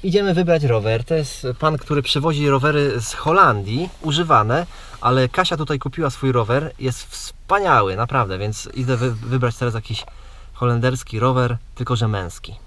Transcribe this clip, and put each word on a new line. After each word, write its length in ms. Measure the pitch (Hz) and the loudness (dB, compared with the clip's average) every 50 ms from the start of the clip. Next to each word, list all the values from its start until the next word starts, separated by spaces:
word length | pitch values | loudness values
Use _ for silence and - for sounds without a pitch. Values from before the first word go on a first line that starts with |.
| - | 0
Idziemy 280 | 196 165 208 202 196 175 | 2 2 4 4 4 2
wybrać 300 | 170 185 170 170 160 147 | 2 4 4 4 4 4
rower. 400 | 131 117 110 104 110 110 113 117 | 2 2 2 2 2 0 0 0
To 120 | - 165 | 0 -2
jest 320 | 160 147 135 - - - 127 123 - | -2 -2 -4 -8 -8 -6 -6 -6 0
pan, 180 | - 156 156 135 | 0 0 0 0
który 240 | - - 151 143 | -2 0 0 0
przywozi 480 | 135 - - 143 139 165 156 143 147 143 | 0 0 -2 0 2 0 0 2 2 4
rowery 520 | 139 135 131 151 151 147 143 139 104 117 | 4 4 4 4 2 4 2 2 0 -2
z 120 | 113 - - | -4 -6 -8
Holandii, 760 | - - 151 165 190 190 151 113 104 98 98 113 131 175 185 - - | -4 0 2 6 6 6 6 6 2 -2 -2 -2 -2 -2 -4 -6 -8
używane, 640 | - 156 143 151 175 160 147 117 104 110 120 151 175 - - - - - - - | -4 -2 0 0 2 4 4 4 6 4 2 0 0 -4 -10 -18 -18 -18 -16 -4
ale 280 | - 120 127 131 131 123 | 0 0 2 2 2 0
Kasia 280 | - - 185 - 175 147 | 2 0 0 0 0 -2
tutaj 220 | 156 131 151 135 | -2 -2 -4 -4
kupiła 300 | - 143 - - 160 139 | -4 -6 -4 -2 -2 -2
swój 220 | 127 - - 135 | -2 -2 -2 0
rower. 400 | 123 123 113 101 120 139 151 156 - - | 2 2 2 2 0 0 0 -4 -10 -6
Jest 320 | 123 131 123 - - - | -4 -4 -4 -4 -10 -14
wspaniały, 840 | - - - - - - - - 190 202 202 180 147 120 104 95 92 | -14 -14 -14 -14 -14 -16 -4 -2 0 0 4 4 4 4 4 4 0
naprawdę, 420 | 98 117 120 139 135 117 95 92 92 | -2 -2 0 0 0 0 0 -2 -4
więc 320 | 101 107 107 - - - - | -4 -4 -6 -6 -10 -10 -8
idę 240 | 131 127 123 131 113 | -6 -2 0 0 0
wy-, 140 | 123 127 | 0 -2
wybrać 440 | 117 107 113 117 127 131 123 120 110 | -2 -4 -4 -2 -2 0 0 0 -2
teraz 180 | - 123 120 107 | -2 -4 -4 -4
jakiś 320 | 110 - - 110 - - - - - - - - - - - - | -4 -6 -6 -8 -8 -8 -12 -18 -20 -20 -20 -20 -20 -20 -20 -8
holenderski 680 | - 123 123 120 117 117 127 127 127 - - - 107 | -2 0 0 2 2 2 0 0 -2 -8 -8 -4 0
rower, 380 | 117 127 127 127 123 120 120 117 - - - | 2 2 2 2 2 0 0 -4 -8 -14 -8
tylko 200 | - 123 - 127 | -8 -4 -2 0
że 120 | 110 117 110 | 0 0 0
męski. 480 | 110 98 92 85 - - - - - - - | 0 -2 -4 -6 -10 -12 -16 -16 -16 -16 -18